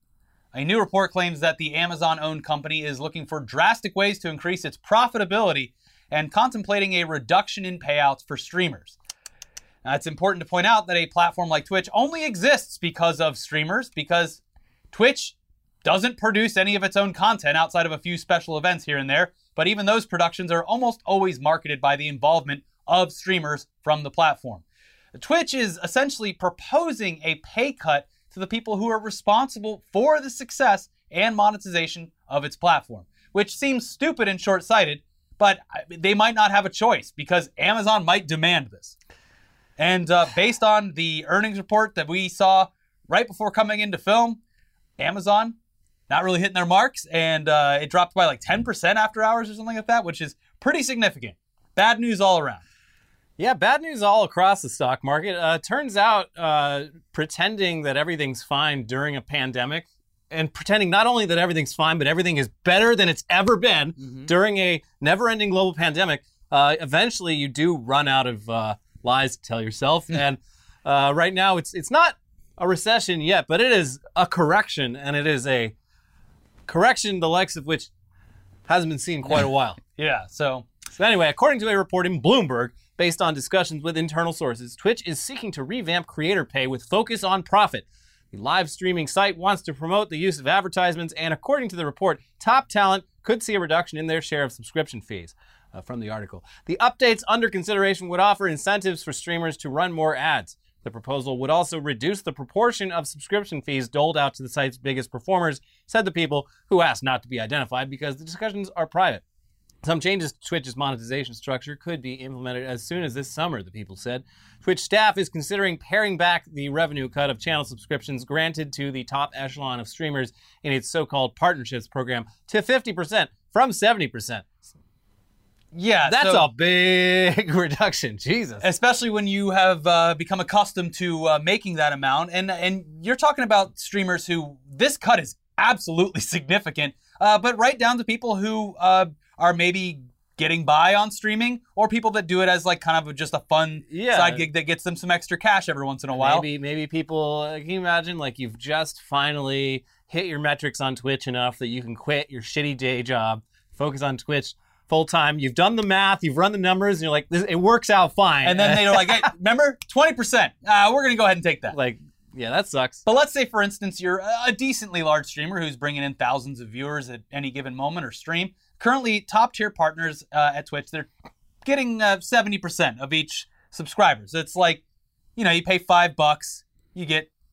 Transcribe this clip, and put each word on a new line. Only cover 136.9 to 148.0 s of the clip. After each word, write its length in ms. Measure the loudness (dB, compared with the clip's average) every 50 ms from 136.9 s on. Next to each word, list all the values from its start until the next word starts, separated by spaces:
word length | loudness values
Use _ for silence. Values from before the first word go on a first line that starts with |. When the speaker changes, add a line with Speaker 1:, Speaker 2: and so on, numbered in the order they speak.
| -6 _ _ _ _ 0
Speaker 1:
uh, 180 | 4 4 4 4
but 200 | 4 2 0 2
right 200 | 2 2 2 2
down 200 | 2 0 0 0
to 60 | -2
people 320 | -4 -4 -4 -2 -4 -2
who, 380 | -2 -2 -4 -2 -4 -4 -6 -4 0
uh, 280 | 4 4 6 6 4 2 -2 _ _ _ _ 2
are 140 | 2 2 4
maybe 480 | 4 2 0 0 -2 -4 -6 -8 -12 -16 -20 _ _ _ _ _ -4
getting 260 | -2 -2 0 0 2
by 300 | 4 6 6 6 6 6
on 160 | 4 2 0
streaming, 500 | -4 -6 -4 -4 -2 -2 -2 -4 -4 -6 _ _ -2
or 140 | 0 0 0
people 240 | 0 0 -2 0 -2
that 140 | -2 -2
do 140 | 0 0 2
it 80 | 4 4
as, 160 | 2 2 2
like, 160 | 0 -2 -2
kind 160 | 0 0 0
of 120 | 0 0 -2
a, 40 | -8
just 220 | -8 -8 -4 -4
a 60 | -6
fun 440 | -2 2 2 2 2 2 -4 -10 -14 -12
Speaker 2:
Yeah. 260 | -10 -6 -2 2 4
Speaker 1:
side 220 | 4 4 4 2 0
gig 160 | -4 -2 -2
that 80 | -4 -2
gets 200 | -2 -4 -4 -4
them 140 | -8 -8
some 140 | -6 -2 -2
extra 260 | -2 -2 -2 -4 -6
cash 320 | -2 2 2 2 2 2 -2
every 160 | -6 -4 -4
once 200 | -6 -8 -8 -8
in 40 | -6
a 80 | -2
while. 240 | 0 2 2 2 2
Speaker 2:
Maybe, 160 | 0 -2 -6
maybe 300 | -6 -6 -6 -6 -6 -6
people, 540 | -6 -4 -6 -6 -4 -2 -2 -2 -2 -2 -4 -4
uh, 160 | -6 -6 -8
can 100 | -8 -8
you 120 | -6 -4
imagine, 360 | -2 0 0 0